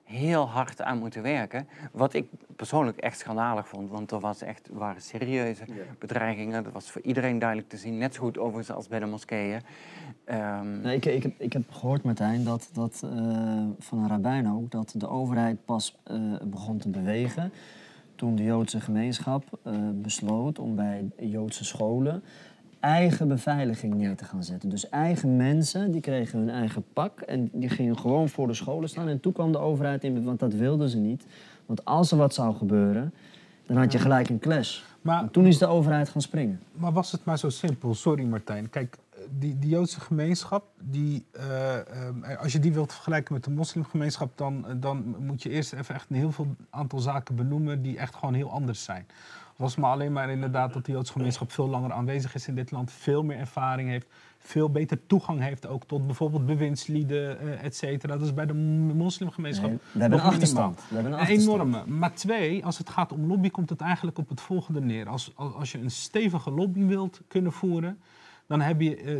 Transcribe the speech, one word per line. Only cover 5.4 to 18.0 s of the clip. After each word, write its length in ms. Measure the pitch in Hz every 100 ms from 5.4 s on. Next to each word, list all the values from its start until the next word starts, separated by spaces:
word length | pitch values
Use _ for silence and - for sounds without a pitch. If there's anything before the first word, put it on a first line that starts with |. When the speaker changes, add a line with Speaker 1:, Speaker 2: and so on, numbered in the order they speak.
| 117 107 -
Speaker 2:
Ja. 60 | 104 92 120
Speaker 1:
bedreigingen. 640 | 107 113 113 107 110 113
Dat 100 | 107
was 180 | 101 -
voor 100 | -
iedereen 380 | 131 127 127 117
duidelijk 300 | 117 110 -
te 80 | 110
zien. 200 | 117 113
Net 160 | 131
zo 80 | 123
goed 160 | 123 113
overigens 380 | 117 110 113 101
als 100 | 110
bij 120 | 113
de 60 | 104
moskeeën. 560 | 107 - 110 101 110 - - - - 147 -
Ehm, 580 | - 117 104 101 104 104
Speaker 2:
Nee, 140 | 120 131
ik, 100 | 156
ik 180 | 131
heb, 100 | - -
ik 160 | 123
heb 180 | 139 -
gehoord, 320 | - 127 139
Martijn, 400 | 123 110 107 120
dat, 260 | 117 117 -
dat, 280 | 113 117 -
eh, 60 | - 120 113 113 110 110 107 101
van 180 | - 113
een 100 | 107
rabbijn 420 | 104 113 131 107
ook, 200 | 110 117
dat 220 | 113 110 110
de 120 | 104
overheid 560 | 131 127 117 117 107 -
pas, 320 | 113 - -
eh, 140 | - 110 107 104
begon 340 | 101 98 107 107
te 120 | 101
bewegen 640 | 95 95 110 123 160 185 - - - - -